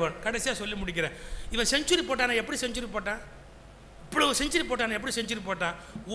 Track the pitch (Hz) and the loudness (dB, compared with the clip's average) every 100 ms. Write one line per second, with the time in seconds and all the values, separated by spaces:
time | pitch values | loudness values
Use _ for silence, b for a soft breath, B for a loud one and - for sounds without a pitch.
0 | 165 - 220 226 262 220 208 208 190 170 | 0 0 -2 0 0 -2 -4 -4 -2 0
1 | 156 - B B B 220 220 277 302 349 | -2 -2 B B B 2 4 4 4 4
2 | 359 254 247 233 208 294 247 226 240 208 | 4 2 4 4 0 -2 -2 -2 -2 -2
3 | 196 220 - - - - - - - - | -2 -4 -6 -16 -18 -18 -18 -18 -18 -16
4 | - - 285 247 285 349 240 247 247 214 | -2 4 6 6 4 2 2 2 2 0
5 | 254 233 226 233 190 185 175 175 B - | 0 -2 -2 -2 -2 0 0 -2 B -12
6 | - | -4